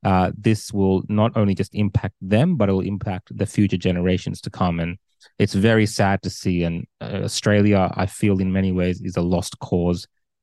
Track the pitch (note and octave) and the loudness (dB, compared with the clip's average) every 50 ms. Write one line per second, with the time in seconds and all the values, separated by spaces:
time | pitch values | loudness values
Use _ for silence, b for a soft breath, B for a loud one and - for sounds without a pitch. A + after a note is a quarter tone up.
0 | - G2 F#2 F#2 F2+ F2+ - G#2 G#2 A2 G#2+ - - - - G2 G2 F#2+ F#2+ - | -2 2 2 2 2 0 -2 0 0 0 0 0 -2 -4 -2 0 2 2 2 2
1 | - - G#2+ G#2+ A2 A#2 - A2+ G#2 G2+ F#2+ - G2 - - G#2+ G#2 F#2+ - - | 0 0 0 2 2 2 2 2 2 2 0 0 -4 -4 -2 -2 0 0 0 -2
2 | - G#2+ - - F#2+ F#2 G#2 A2+ D#3 F#3 F3 A2+ G#2 G2 F#2+ F#2+ F2+ F#2+ G2+ F#2+ | -2 -4 -8 -8 -2 0 2 4 4 2 2 2 2 2 2 0 0 -2 -4 -6
3 | - G#2 F#2 F#2 - - - - G2 - - G#2 G2+ F#2+ F#2 F2 - F#2 F2 F2 | -6 -6 -6 -8 -8 -10 -6 -6 -6 -2 0 2 2 2 2 0 0 0 0 0
4 | F2 F#2 F#2 F2+ - - E2+ - - F#2 - - F#2 F2+ E2+ E2+ E2 E2+ F2+ - | 0 0 0 0 -2 -6 -8 -8 -10 -8 -4 -2 0 0 0 -2 -4 -6 -6 -10
5 | _ _ b b b b b b G2+ - - F#2+ G#2 A2+ A2+ A2 G#2+ G2+ - - | _ _ b b b b b b 0 0 2 2 4 4 4 4 2 2 2 2
6 | G2+ G2 G2 - - F#2 - - - F#2+ F2+ E2+ E2+ E2+ E2+ E2 - - _ - | 2 2 2 0 -2 -6 -8 -4 -2 -2 0 0 0 -2 -4 -6 -8 -12 _ -14
7 | A2 - G2+ F#2+ G2 G#2+ - - - G#2+ G#2 G#2 G2+ G#2 G2+ F#2+ F#2 F2 - - | -12 -10 -8 -6 -6 -6 -4 -2 2 2 4 4 4 4 4 4 2 0 0 -2
8 | F#2 - - - G#2+ G#2 G2 F#2+ F#2+ F#2 F#2 F#2+ F#2+ F#2 F2+ F2+ F2+ F2+ F2 - | -4 -4 -4 -2 0 2 2 2 0 0 0 0 0 0 0 0 0 0 -2 -2
9 | - F#2 - F2+ F2 F2 F2+ E2+ - - - - - - F#2 F2 F2 F2 F2 E2+ | -6 -6 -2 -2 0 0 0 -2 -2 -6 -10 -12 -6 -2 -2 0 2 0 0 -2
10 | - - _ _ _ _ _ _ | -4 -12 _ _ _ _ _ _